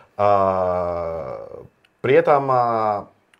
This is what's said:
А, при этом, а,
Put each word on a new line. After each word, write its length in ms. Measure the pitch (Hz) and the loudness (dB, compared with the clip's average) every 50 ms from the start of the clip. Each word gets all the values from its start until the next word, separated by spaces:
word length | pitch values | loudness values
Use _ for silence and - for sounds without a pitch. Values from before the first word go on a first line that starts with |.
| - _ _ | -20 _ _
А, 1500 | - 101 104 101 98 98 95 95 92 92 90 90 90 90 87 87 85 85 82 82 80 71 64 58 55 - - - - - - _ _ _ _ _ _ | 0 2 2 4 4 2 2 0 0 0 0 -2 -2 -2 -4 -4 -6 -6 -6 -8 -8 -10 -10 -12 -12 -14 -16 -18 -20 -20 -20 _ _ _ _ _ _
при 140 | - 123 135 | 0 4 4
этом, 340 | 165 165 165 151 139 139 135 | 4 4 4 2 2 2 0
а, 580 | 131 123 120 117 117 113 110 107 104 101 95 - _ _ _ _ _ _ | 0 0 2 0 0 0 0 -2 -2 -4 -6 -12 _ _ _ _ _ _